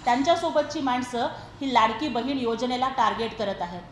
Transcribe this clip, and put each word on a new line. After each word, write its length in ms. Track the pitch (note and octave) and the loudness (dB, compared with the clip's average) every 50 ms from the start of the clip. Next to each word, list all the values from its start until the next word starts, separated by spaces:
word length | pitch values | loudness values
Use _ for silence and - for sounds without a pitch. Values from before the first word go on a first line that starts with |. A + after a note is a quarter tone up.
| - | 2
त्यांच्यासोबतची 760 | B3 A#3+ C4 C#4 F4 E4+ F4 F4 D#4+ C4 D4+ D4 D4 - D#4+ | 2 2 2 4 2 2 2 2 0 2 0 0 0 -4 -2
माणसं 460 | C#4 C4 B3 B3+ B3 - - A#3 B3 D#4 - - - - - - | -2 0 -2 -2 -4 -4 -2 -2 -2 -2 -4 -8 -14 -16 -12 -6
ही 140 | C#4 C4+ B3 | -4 2 4
लाडकी 340 | A3+ A3 A3 A3+ - D4+ D4+ | 6 6 4 2 -2 -4 -2
बहीण 300 | A#3 A#3+ A3+ C4+ C#4+ C4+ | -2 -2 -2 -2 -2 -2
योजनेला 500 | A#3+ A3+ A#3 A3 B3+ B3 B3+ B3 C4 C4 | 0 -2 0 0 -2 -2 0 0 0 0
टार्गेट 500 | C4 - A3+ G#3 G3 G#3 A3+ A3 - - | 2 2 2 2 2 0 -4 -6 -4 -4
करत 240 | G#3+ G3+ F#3+ - | -4 -4 -2 -4
आहेत. 200 | F3+ F3 F3+ F3 E3+ - | -6 -8 -8 -12 -14 -14